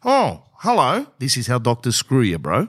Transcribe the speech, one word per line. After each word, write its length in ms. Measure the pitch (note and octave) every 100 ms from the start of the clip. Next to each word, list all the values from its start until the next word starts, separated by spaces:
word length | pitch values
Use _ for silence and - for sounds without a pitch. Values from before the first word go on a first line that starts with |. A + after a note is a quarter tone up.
Oh, 380 | B3 C4+ F#3+ E2 _ _
hello. 480 | G3+ A#3+ C3 F#3 C#4+ _
This 160 | C3 B2+
is 100 | A#2
how 120 | B2
doctors 360 | A#2 A#2+ -
screw 280 | A#2 - C3
you, 140 | A2+ E2+
bro. 320 | C#2+ F#2